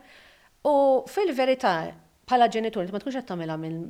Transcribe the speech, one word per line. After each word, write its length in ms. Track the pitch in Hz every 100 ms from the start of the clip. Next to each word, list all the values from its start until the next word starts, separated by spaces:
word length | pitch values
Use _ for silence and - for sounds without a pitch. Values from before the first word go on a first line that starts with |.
| - - - _ _ _
U 380 | 294 285 277 262 -
fil-verità, 640 | - 403 254 262 262 233 165 170 165 _ _ -
bħala 180 | 247 233
ġenitur, 380 | 220 220 220 180
ma 80 | 202
tkunx 140 | 277 262
qed 80 | 247
tagħmilha 300 | 180 160 156
minn, 220 | 160 165 165